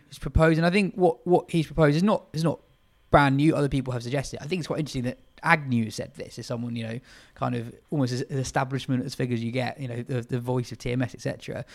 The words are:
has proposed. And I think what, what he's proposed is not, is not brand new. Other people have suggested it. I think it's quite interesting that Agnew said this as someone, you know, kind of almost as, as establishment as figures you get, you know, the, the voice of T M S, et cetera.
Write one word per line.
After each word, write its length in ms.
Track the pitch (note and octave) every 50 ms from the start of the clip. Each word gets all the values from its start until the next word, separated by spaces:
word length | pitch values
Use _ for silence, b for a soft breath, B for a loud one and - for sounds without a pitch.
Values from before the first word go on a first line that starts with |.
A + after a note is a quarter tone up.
| - _
has 100 | - -
proposed. 400 | - D#3 - - D#3+ E3 E3 D#3
And 80 | E3
I 40 | F3
think 260 | F3 G#3 G3+ F3+ -
what, 320 | - F3+ E3+ D#3+ - - F3+
what 240 | F3 - - -
he's 160 | - E3+ D#3 -
proposed 300 | D3 - D#3+ D3 C#3+ D#3+
is 60 | F3+
not, 220 | G#3+ G3+ - - - -
is 100 | D#3 D#3+
not 160 | D#3+ - - _ _ _ _ _ _ _ _ _ _
brand 260 | - D#3 C#3+ C#3 C3+ C#3
new. 180 | D3 D#3+ D3+
Other 140 | C3 C#3+ C#3
people 240 | D3 C#3 B2 C3 B2+
have 100 | B2 A#2
suggested 340 | B2 B2+ C#3 C3 - - A#2
it. 60 | -
I 40 | C#3+
think 120 | E3+ F3+
it's 80 | D3 -
quite 120 | - -
interesting 240 | D#3 - - C3+ A#2+
that 160 | B2 A#2+ - _ _ _ - -
Agnew 480 | D3+ E3+ E3 C#3+ C3+ B2 A#2 A2+ G#2+
said 240 | G#2+ - - - -
this 240 | - - - - -
as 80 | A#2 -
someone, 280 | B2 A#2 A#2+ A#2+ A#2
you 80 | A#2 A2+
know, 160 | A2+ A2+ B2+ b b b b b b b
kind 180 | - C3 B2+ B2
of 180 | A#2+ A#2 A#2+ - - _ _
almost 200 | - D3+ C3+ A#2+
as, 120 | B2 B2 -
as 160 | - D#3+ C3+
establishment 680 | B2+ - - D3 C3+ C3 C3+ C3 - - C3+ B2 B2
as 80 | - -
figures 300 | - C3+ B2 B2 A2+ A#2
you 80 | A#2
get, 280 | A#2 C3 B2 A#2 - -
you 80 | C#3 B2
know, 140 | A#2 A#2+
the, 200 | B2 - C#3 B2
the 180 | A#2 B2 C3 B2
voice 320 | A#2+ B2 B2 B2+ A#2+ -
of 80 | A#2 -
T 120 | - B2+
M 120 | A#2+ C3 C3
S, 100 | A2 -
et 80 | -
cetera. 420 | - - - - - - - - B2+ B B